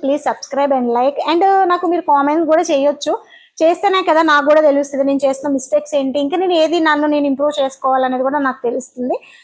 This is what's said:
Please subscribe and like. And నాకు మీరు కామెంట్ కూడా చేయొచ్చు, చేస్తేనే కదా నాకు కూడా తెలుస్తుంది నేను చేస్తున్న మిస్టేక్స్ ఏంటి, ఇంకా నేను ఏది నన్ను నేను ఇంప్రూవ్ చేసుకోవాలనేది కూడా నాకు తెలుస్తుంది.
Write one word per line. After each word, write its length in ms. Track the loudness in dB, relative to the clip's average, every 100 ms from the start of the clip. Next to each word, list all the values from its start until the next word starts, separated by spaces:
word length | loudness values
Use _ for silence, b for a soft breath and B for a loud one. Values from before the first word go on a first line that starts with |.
Please 200 | -2 -2 -2
subscribe 440 | -6 -6 -4 0 0
and 100 | 0 0
like. 200 | 0 -2 -2
And 120 | 2 2 2 2
నాకు 180 | 0 0
మీరు 140 | -2
కామెంట్ 460 | 2 2 2 0 2
కూడా 120 | 2
చేయొచ్చు, 560 | 2 0 0 -2 -4 -6 B B B 0
చేస్తేనే 400 | 0 2 0 0
కదా 200 | 2 2
నాకు 240 | 4 2 4
కూడా 140 | 4
తెలుస్తుంది 440 | 4 2 0 -2 0
నేను 160 | 0 0
చేస్తున్న 280 | -2 -2
మిస్టేక్స్ 420 | -4 0 -2 -2 -4
ఏంటి, 240 | -2 -2
ఇంకా 180 | -2 -2
నేను 160 | 0
ఏది 280 | 2 2 2
నన్ను 260 | 0 0 0
నేను 200 | 0 0
ఇంప్రూవ్ 340 | 0 -2 -2
చేసుకోవాలనేది 600 | -4 -4 -2 0 0 -2
కూడా 160 | -2 -2
నాకు 240 | -4 -4
తెలుస్తుంది. 560 | -6 -6 -8 -8 -6 -6 B B